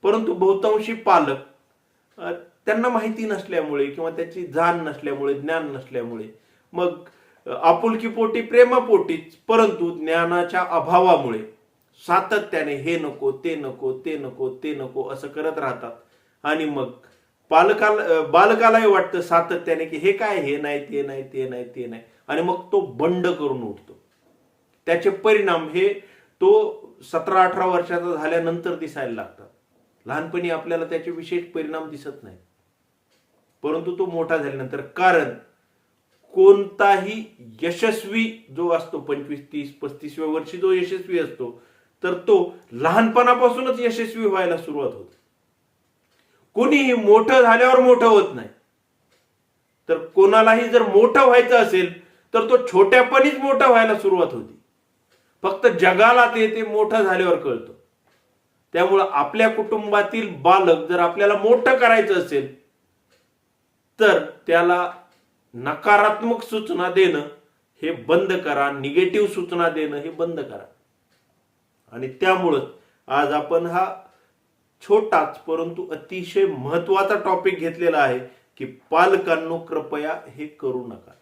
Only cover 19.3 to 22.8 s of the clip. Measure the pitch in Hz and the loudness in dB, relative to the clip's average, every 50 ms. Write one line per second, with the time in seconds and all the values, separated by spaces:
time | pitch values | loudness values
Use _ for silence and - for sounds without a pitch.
19.3 | 170 170 170 170 175 170 170 170 160 156 160 160 160 151 151 190 202 196 233 214 | 0 0 2 0 -4 -6 -2 -4 -4 -4 -4 -8 -8 -2 0 0 0 0 -2 -4
20.3 | 208 185 147 139 143 147 147 147 147 143 143 - - 143 139 139 139 135 131 135 | -4 -4 -4 -4 -4 -4 -4 -6 -6 -6 -8 -6 -6 -6 -6 -6 -8 -12 -12 -12
21.3 | - 135 131 127 123 123 123 120 - 131 120 117 113 113 - _ _ _ _ - | -8 -8 -8 -8 -8 -10 -12 -14 -12 -14 -12 -12 -14 -16 -20 _ _ _ _ -8
22.3 | 143 156 165 180 - 180 - - 202 202 | -4 -4 -2 -4 -4 -6 -6 -2 -2 -2